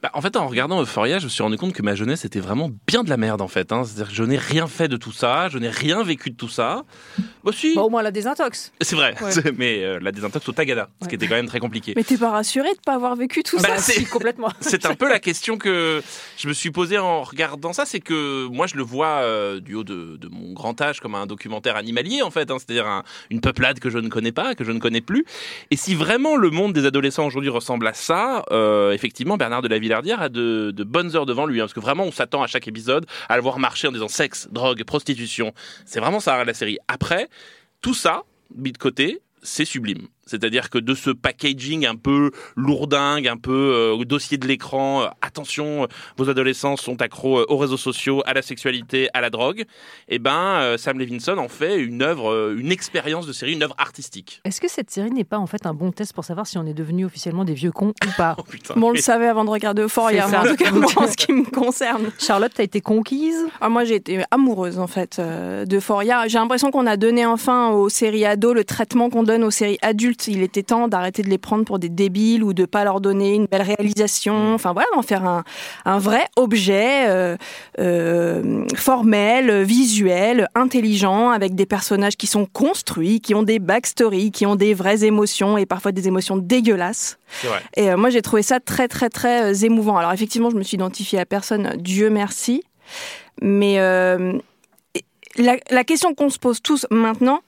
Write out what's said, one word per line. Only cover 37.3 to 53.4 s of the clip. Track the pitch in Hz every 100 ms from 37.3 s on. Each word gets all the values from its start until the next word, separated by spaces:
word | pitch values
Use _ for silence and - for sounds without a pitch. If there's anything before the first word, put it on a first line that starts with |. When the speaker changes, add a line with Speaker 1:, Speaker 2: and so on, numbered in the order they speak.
| - - - _ _
Speaker 1:
tout | 240
ça, | 247 175 185 - _ _ -
mis | 131
de | 123
côté, | 135 127 147 320 _ _
c'est | - -
sublime. | 160 139 110 92 - _ _
C'est-à-dire | 110 113 117 -
que | 127
de | 117
ce | 131 135
packaging | 123 131 - 147 135 127 160
un | 131 113
peu | 143 143 143 - - -
lourdingue, | 135 143 147 143 143 147 123
un | 117
peu, | 123 131 139 123 113 110
euh, | 117
dossier | 143 - 143
de | 131
l'écran, | 135 - 135 135 135
euh, | 120 -
attention, | - - 143 - 151 147
euh, | 127 - - -
vos | 131
adolescents | 131 131 131 143 139
sont | - 123
accros, | 117 - 135 131
euh, | 117
aux | 143
réseaux | 143 131
sociaux, | - 117 - 135
à | 135
la | 131
sexualité, | 127 127 139 127 117 131 131
à | 127
la | 120
drogue, | 110 127 202 220 _ - - -
eh | 120
ben, | 117 147 185 185
euh, | 131 117
Sam | - 131
Levinson | 127 120 120 190
en | 127
fait | - 156 196
une | 120 120
œuvre, | 139 165 110
euh, | 110 107 107
une | 135
expérience | 185 - 175 143 160 165
de |
série, | 127